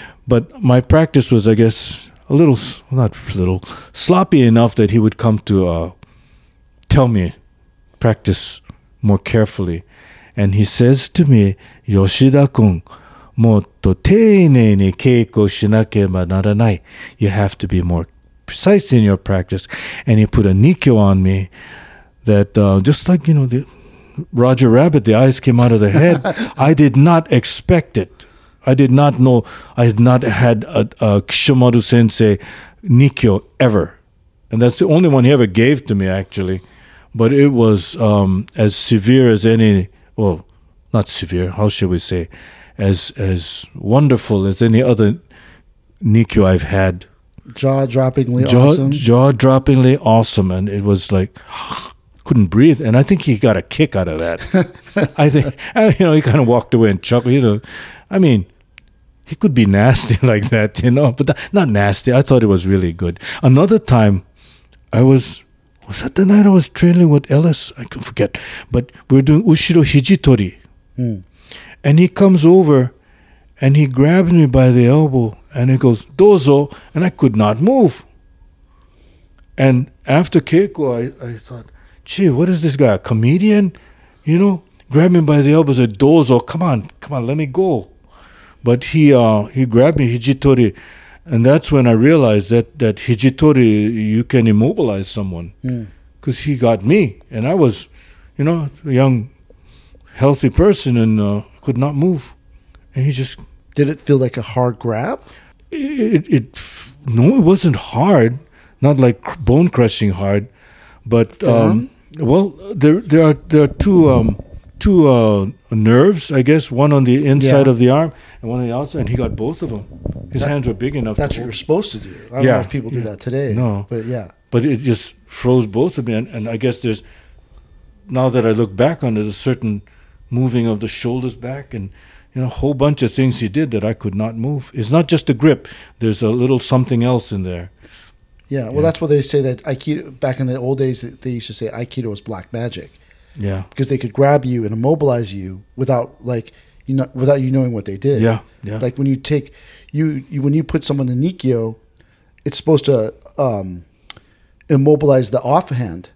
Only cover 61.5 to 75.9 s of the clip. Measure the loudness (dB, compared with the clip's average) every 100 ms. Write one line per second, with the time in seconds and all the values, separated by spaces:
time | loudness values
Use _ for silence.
61.5 | -2 0 0 0 -2 0 0 2 2 2
62.5 | 0 0 -2 -2 -4 -8 -8 -14 -2 2
63.5 | 2 4 0 2 2 2 0 -6 _ _
64.5 | _ _ _ _ 0 4 2 0 -12 _
65.5 | _ _ _ -16 -12 -6 -2 2 4 6
66.5 | 4 2 0 2 4 4 2 2 0 2
67.5 | -2 -6 -14 -16 -14 -12 -4 -6 -6 -16
68.5 | -20 -6 -6 -6 -14 _ 2 4 2 4
69.5 | 2 2 2 4 2 2 2 2 2 0
70.5 | -8 _ _ _ -8 -6 -6 -12 _ _
71.5 | -20 -20 -6 0 4 2 2 2 4 6
72.5 | 4 4 2 0 -6 _ _ _ _ _
73.5 | _ 0 2 0 2 2 2 4 4 4
74.5 | 4 4 4 4 4 2 0 -4 -6 _
75.5 | -4 0 2 2